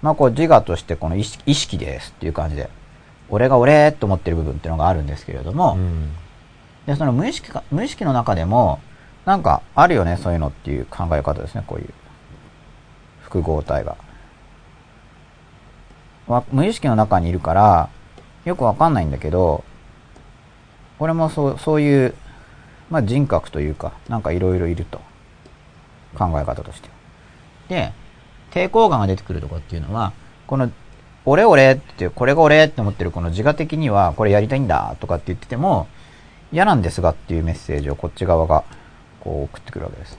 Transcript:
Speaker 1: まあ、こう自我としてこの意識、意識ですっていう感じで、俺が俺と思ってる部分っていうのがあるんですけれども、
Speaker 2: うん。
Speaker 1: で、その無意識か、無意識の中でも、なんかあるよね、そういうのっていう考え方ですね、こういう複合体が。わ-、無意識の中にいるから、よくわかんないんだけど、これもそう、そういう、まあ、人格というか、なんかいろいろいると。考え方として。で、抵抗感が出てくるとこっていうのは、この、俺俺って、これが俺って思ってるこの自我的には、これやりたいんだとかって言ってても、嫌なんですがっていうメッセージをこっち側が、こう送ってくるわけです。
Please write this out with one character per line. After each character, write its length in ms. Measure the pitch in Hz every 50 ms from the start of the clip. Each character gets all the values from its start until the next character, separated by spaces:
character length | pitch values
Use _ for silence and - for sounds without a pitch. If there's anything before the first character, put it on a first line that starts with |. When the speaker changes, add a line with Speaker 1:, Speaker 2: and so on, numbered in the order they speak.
Speaker 1:
ま 100 | - 151
あ、 40 | 151
こ 100 | - 147
う 20 | 127
自 120 | 113 135 160
我 180 | 160 160 113
と 140 | - - 87
し 80 | 82 -
て 120 | - 85
こ 140 | - - 80
の 60 | 85
意 80 | 98 107
識、 200 | - - - -
意 80 | - 143
識 240 | - - - -
で 220 | 87 - 73 67 60
す 140 | - - -
っ 40 | -
て 60 | 87
い 40 | 80
う 40 | 78
感 160 | - 78 80
じ 60 | 76
で、 140 | 71 65 - - - - - - - - - - - - -
俺 200 | 107 107 120 131
が 80 | 135
俺 340 | 123 120 135 151 151 147 151
と 140 | 147 - -
思 100 | 101 95
っ 40 | 87
て 100 | - 87
る 60 | 85
部 60 | 82 80
分 100 | 78 67
っ 20 |
て 100 | 76 -
い 20 | 82
う 20 |
の 60 | 80
が 100 | 76 78
あ 60 | 87 92
る 80 | 78
ん 60 | 76
で 80 | 69 71
す 100 | 71 -
け 80 | - -
れ 60 | 69
ど 140 | 65 78 104
も、 220 | 151 180 135 95
Speaker 2:
う 20 |
ん。 340 | 92 92 87 82 82 78 73 78 82 - - - - - - - - - - - - -
Speaker 1:
で、 100 | - 143
そ 100 | 139 156
の 60 | 139
無 160 | 120 127 175
意 60 | 247 349
識 160 | - - -
か、 140 | - - - -
無 120 | 139 160 226
意 60 | 285
識 160 | - - 208
の 80 | 156 135
中 220 | 123 113 - 104
で 100 | 85 80
も、 340 | 87 107 120 117 87 71 - - - - - - - - - -
な 100 | - 196
ん 80 | 196 -
か 180 | - 76 - - - -
あ 100 | - 156
る 100 | 180 170
よ 100 | 117 90
ね、 120 | 85 87
そ 120 | 98 - 90
う 40 | 87
い 40 |
う 20 | 82
の 80 | 78
っ 40 | 69
て 200 | 69 - - 71
い 80 | 73 64
う 60 | 62
考 200 | - - - 90 82 82
え 60 | 73
方 120 | 71 73 76
で 140 | 67 -
す 80 | - -
ね、 80 | - -
こ 80 | - -
う 40 | -
い 40 | -
う 100 | - - - - - - - - - - - - - - - - - - - - - - - - - - -
複 200 | - - - 95
合 200 | 80 82 78 76
体 220 | 73 - 78 71 53
が。 140 | - - - - - - - - - - - - - - - - - - - - _ _ - - - - - - _ - - - - - - - - - - - - - _ - - - _ -
わ-、 160 | - 120 123 - -
無 140 | - 135 156
意 80 | 202 226
識 140 | - -
の 80 | 143 113
中 240 | 107 107 101 101 92
に 100 | 85 85
い 40 | 87
る 60 | 87
か 140 | 73 76 80
ら、 360 | 95 104 107 95 82 76 - - - - - - - - - - - -
よ 100 | 170 175
く 80 | - 131
わ 100 | 117 101
か 120 | - 156
ん 60 | 165 151
な 80 | 107
い 40 | 85
ん 60 | 76
だ 60 | 69
け 120 | 64 - 76
ど、 340 | 80 90 92 85 73 - - - - - - - - - - - - - - - - - - - - - - _ _ - - - -
こ 100 | - 147
れ 60 | 160 165
も 160 | 165 165 156
そ 200 | - - 147 139
う、 100 | - -
そ 160 | - 160 156
う 60 | 151
い 240 | 147 147 143 139 131
う、 60 | 123 - - - - - - - - - - - - - - - -
ま 100 | 160 160
あ、 40 | 113
人 240 | 98 120 139 143
格 240 | 135 - 82 - -
と 80 | - 78
い 100 | 73 76
う 60 | 76
か、 160 | - - - - - -
な 100 | - 117
ん 40 | 113
か 100 | 101 -
い 80 | 82 90
ろ 160 | 92 92 92
い 40 | 92
ろ 80 | 87
い 80 | 85 85
る 100 | 82 90
と。 160 | - - 85 - - - - - - - - - - - _ - - - - - - - - - - -
考 120 | - 104 87 82 73
え 60 | 71
方 180 | 67 62 60 -
と 80 | -
し 100 | - -
て。 80 | - - - - - - - - - - - - - - - - -
で、 240 | - 185 170 117 - - - - - - - - - - - - -
抵 180 | - 175 180 190
抗 200 | - 226 226 202
感 100 | 156 117
が 80 | 101
出 80 | 98 95
て 80 | 95 -
く 80 | - 92
る 80 | 76
と 60 | 73
こ 100 | 71 71
っ 40 | 82
て 140 | 76 - 87
い 40 | 85
う 20 |
の 120 | 76 73 98
は、 200 | 117 110 95 - - - - - - -
こ 100 | - 143
の、 140 | 135 127 117 - - - - - - - - - - -
俺 200 | - 139 170 214
俺 260 | 233 180 139 135 131
っ 40 | 135
て、 340 | 139 - - - - 95 87
こ 160 | - - 123
れ 80 | 127 143
が 80 | 156
俺 220 | 160 147 151 156 156
っ 60 | 156
て 120 | - -
思 100 | 110 101
っ 20 | 104
て 100 | - 87
る 80 | 85
こ 100 | - 87
の 80 | 87 85
自 140 | 82 95 107
我 100 | 143 151
的 240 | - 160 156 -
に 120 | 151 160 131
は、 240 | 104 101 98 87 -
こ 80 | - 110
れ 80 | 104
や 80 | 98 104
り 80 | 104
た 80 | 110 135
い 40 | 135
ん 80 | 139
だ 280 | 104 80 62 50 53 58 -
と 80 | -
か 80 | - 87
っ 20 |
て 80 | 85 -
言 80 | - 90
っ 40 | -
て 80 | -
て 100 | - 123
も、 300 | 117 156 196 165 101 78 - - - - - - - - - - - - -
嫌 140 | - 160 190
な 80 | 214 180
ん 80 | 123
で 80 | 92 82
す 120 | - -
が 100 | 87 85
っ 40 | 76
て 200 | - - - 87
い 40 | 82
う 40 | 80
メ 80 | 82
ッ 40 | 82
セ 220 | - - - 78
ー 40 | 73
ジ 80 | 73 71
を 60 | 71
こ 120 | - -
っ 40 | 78
ち 140 | - - 95
側 220 | 87 85 80 80
が、 160 | 82 80 73 - - - - - - - - - - - -
こ 220 | - - 82 73
う 20 | 71
送 160 | 73 - -
っ 20 |
て 100 | - -
く 80 | - -
る 60 | -
わ 60 | -
け 60 | -
で 80 | - -
す。 120 | - -